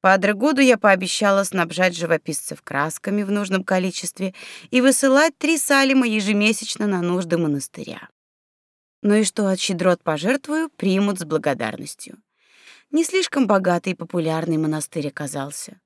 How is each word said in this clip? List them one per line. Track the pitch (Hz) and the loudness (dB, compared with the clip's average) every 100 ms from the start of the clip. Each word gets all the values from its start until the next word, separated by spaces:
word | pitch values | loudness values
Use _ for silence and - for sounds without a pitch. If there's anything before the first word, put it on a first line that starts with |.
Падре | 190 190 196 | 4 4 2
Гуду | 208 269 285 | 2 2 4
я | 269 226 | 4 6
пообещала | 214 190 180 - 208 196 196 | 4 4 0 0 2 2 0
снабжать | 190 165 170 185 170 | -2 -2 0 -2 0
живописцев | 165 160 - 151 - 147 | -2 -2 -2 -8 -8 -12
красками | - 143 151 - - 202 | -6 -4 -4 -4 -4 -4
в | 196 | -2
нужном | 208 196 190 | -4 -2 -4
количестве | 190 185 185 - 170 - 190 - - - - | 0 -2 -2 -6 -10 -8 -8 -8 -18 -20 -2
и | 247 | 2
высылать | 254 262 277 262 320 - | 4 4 4 4 4 0
три | 302 330 | -2 0
салима | - 277 269 269 240 | 2 2 4 2 2
ежемесячно | 214 196 208 214 220 226 - 208 | 0 0 2 2 0 -4 -4 -2
на | 185 | 0
нужды | 175 180 170 165 | 0 -2 -2 -2
монастыря. | 160 143 - - - - - _ _ _ _ _ _ _ _ _ | 0 -2 -6 -12 -14 -14 -18 _ _ _ _ _ _ _ _ _
Ну | 208 208 | 2 2
и | |
что | 208 - 202 | 2 0 0
от | 190 | 0
щедрот | - 180 185 175 | -2 0 2 2
пожертвую, | - 156 175 277 - 302 320 | 0 -2 0 -2 -2 -4 -4
примут | _ 196 190 202 185 | _ 0 2 0 -2
с | |
благодарностью. | 160 156 151 120 113 - - - - - _ _ _ _ - - _ | -2 -2 -2 -2 -4 -8 -14 -16 -18 -20 _ _ _ _ -20 -20 _
Не | 294 330 | -2 0
слишком | 381 359 285 220 | 0 0 0 2
богатый | 196 185 175 190 | 2 2 -2 -2
и | 180 | -8
популярный | 170 180 160 160 165 156 | -6 -4 -2 -2 -2 -2
монастырь | 156 156 147 165 147 | -2 -4 -6 -8 -8
оказался. | - 143 143 139 - - 202 | -8 -10 -8 -10 -10 -14 -18